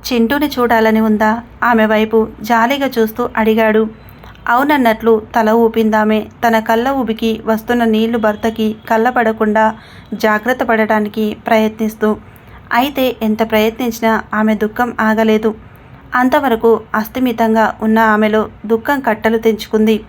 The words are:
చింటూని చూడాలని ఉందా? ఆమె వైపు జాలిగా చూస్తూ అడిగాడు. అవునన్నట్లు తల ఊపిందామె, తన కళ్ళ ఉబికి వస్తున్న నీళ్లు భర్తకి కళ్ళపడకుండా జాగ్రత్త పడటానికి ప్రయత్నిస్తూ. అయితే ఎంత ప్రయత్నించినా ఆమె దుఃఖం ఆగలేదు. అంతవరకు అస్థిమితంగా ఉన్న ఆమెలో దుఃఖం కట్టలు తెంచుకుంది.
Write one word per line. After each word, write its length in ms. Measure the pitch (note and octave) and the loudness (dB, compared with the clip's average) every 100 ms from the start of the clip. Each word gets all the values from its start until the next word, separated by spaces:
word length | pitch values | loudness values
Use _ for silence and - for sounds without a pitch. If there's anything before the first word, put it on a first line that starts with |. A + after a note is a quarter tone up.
| - | -2
చింటూని 340 | B3 A3+ C#4+ D4 | 0 0 0 -2
చూడాలని 520 | C#4+ A#3+ A#3 A3 A3 | -2 0 2 2 2
ఉందా? 420 | A3 G#3+ G#3+ A3+ A#3 - | 2 2 0 -2 -6 -4
ఆమె 220 | A#3 A3+ G#3+ | 0 2 2
వైపు 420 | G#3+ A3 A3 A3 - | 2 2 0 0 -6
జాలిగా 480 | G#3+ A#3 A#3 C#4 C4+ C4 | -2 0 0 0 -2 -2
చూస్తూ 300 | A3 A3 B3 - | -2 -2 -6 -2
అడిగాడు. 680 | A3 A3 A3 G#3+ A3 - - - - - - | -2 0 2 2 0 -6 -20 -20 -20 -14 -2
అవునన్నట్లు 760 | A#3+ C#4+ D4 A#3+ A3 A3+ A3 A3 A#3 | 0 2 2 2 2 2 0 0 -2
తల 140 | G#3+ | 2
ఊపిందామె, 760 | A3+ A3+ A3+ A3 G#3+ G#3+ A3 G#3+ - A#3 | 2 2 2 0 2 2 0 -4 -2 0
తన 120 | A3+ | 0
కళ్ళ 300 | A3 A3+ A#3+ | 0 0 0
ఉబికి 520 | C#4 A3+ A3 A3+ A3 A3 | -2 -2 -2 -2 -4 -2
వస్తున్న 380 | A3 - A#3+ | -4 -2 0
నీళ్లు 340 | A#3 G#3+ A3+ A#3+ | 2 2 0 0
భర్తకి 580 | G#3+ G#3 A3+ A3+ G#3+ G#3+ - | -2 0 -4 -2 -4 -4 -2
కళ్ళపడకుండా 840 | A3+ A3+ B3 A3 A3 A3 G#3+ A3 A3 - - - | 0 2 2 0 0 0 2 2 0 -14 -20 -14
జాగ్రత్త 500 | G#3 A3 G#3+ B3+ B3+ | -4 0 0 -2 -2
పడటానికి 760 | A#3 A3+ G#3+ A3 G#3 G#3+ G#3+ G#3+ - | 0 0 2 0 -2 -4 -4 -4 0
ప్రయత్నిస్తూ. 720 | A3+ A3 A3 A3 G#3+ G#3+ G#3 - - - - - | 2 0 -2 -6 -2 -2 -2 -8 -20 -20 -20 -4
అయితే 420 | A#3+ C#4 C#4 C4 A#3+ | -2 -2 0 -2 -2
ఎంత 300 | A3 G#3+ A3 | -4 -2 0
ప్రయత్నించినా 720 | A3 A3 A3+ B3+ A3+ A3+ A3 - | 2 0 -2 -6 -2 -2 -2 -2
ఆమె 220 | G#3 A3 G#3+ | -2 0 0
దుఃఖం 380 | G#3+ - A#3 - | -2 -2 -4 -2
ఆగలేదు. 560 | A3 A3 A3 G#3+ A3 A3 - - - - - B3 | -2 0 2 2 0 -4 -16 -20 -20 -20 -6 -2
అంతవరకు 640 | B3+ D4 C#4 A3+ A3+ A3 A3 A3 | 2 2 0 0 2 2 0 -6
అస్థిమితంగా 800 | G#3+ C4 B3+ A3+ A3+ A3 G#3+ - | -4 -2 -2 0 0 2 0 0
ఉన్న 180 | A3 A3 | 0 2
ఆమెలో 480 | A3+ G#3+ G#3+ G#3+ G#3+ - G#3 | 4 4 2 0 -2 -8 -4
దుఃఖం 340 | A3+ A3 C#4+ | -2 0 -2
కట్టలు 380 | C4+ A3 A3 A3+ | -2 -2 0 0
తెంచుకుంది. 580 | A3+ G#3+ - G#3+ G#3+ G#3+ | 0 -2 -2 0 2 0